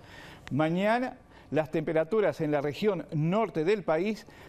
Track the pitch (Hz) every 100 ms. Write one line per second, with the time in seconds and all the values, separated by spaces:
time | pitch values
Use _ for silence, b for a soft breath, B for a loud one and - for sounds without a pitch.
0 | B B B B B 127 156 175 202 233
1 | 254 - - B B 139 156 170 156 160
2 | 160 220 196 143 156 147 143 135 208 185
3 | - 156 160 190 220 160 156 214 170 160
4 | 196 214 - B